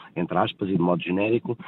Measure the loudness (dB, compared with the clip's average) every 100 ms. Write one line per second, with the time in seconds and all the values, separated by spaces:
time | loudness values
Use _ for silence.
0 | -12 -6 -2 0 0 0 0 2 2 2
1 | 0 0 2 0 -2 -8